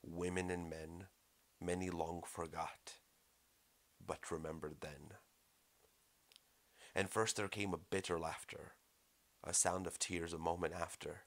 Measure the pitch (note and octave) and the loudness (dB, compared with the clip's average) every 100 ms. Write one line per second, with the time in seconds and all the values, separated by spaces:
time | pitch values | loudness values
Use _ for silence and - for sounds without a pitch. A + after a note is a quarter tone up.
0 | - E2+ F2+ F#2 F2+ F2+ E2 D#2+ D#2+ E2+ | -6 0 2 2 2 0 -2 -6 -6 -10
1 | F#2+ _ _ _ _ _ F2 F2+ F#2 E2+ | -12 _ _ _ _ _ 0 2 2 2
2 | E2 E2+ - - E2 D#2+ E2+ - - - | 0 0 -6 -6 -4 -2 -4 -6 -14 -16
3 | _ _ _ _ _ _ _ _ _ _ | _ _ _ _ _ _ _ _ _ _
4 | - D#2 - E2 D#2+ D#2+ D#2 D2+ D#2 C#2+ | -6 -6 -2 -4 -4 -4 -6 -6 -10 -10
5 | D2+ G2+ - _ _ _ _ _ _ _ | -14 -18 -20 _ _ _ _ _ _ _
6 | _ _ _ - _ _ _ - - - | _ _ _ -20 _ _ _ -20 -2 2
7 | G2 G#2+ A2 - G2+ G2+ G2+ E2+ - G2 | 4 4 4 4 0 0 0 0 2 0
8 | - E2 E2 D#2 - - - - _ _ | 2 2 0 -2 -8 -10 -10 -16 _ _
9 | _ _ _ _ - F2 F#2 F#2 F2 - | _ _ _ _ 0 4 6 4 0 -2
10 | - F2+ E2+ E2 E2+ E2+ E2 F2 E2 - | 0 0 0 2 2 4 2 0 -4 -4
11 | D2+ D2+ | -6 -8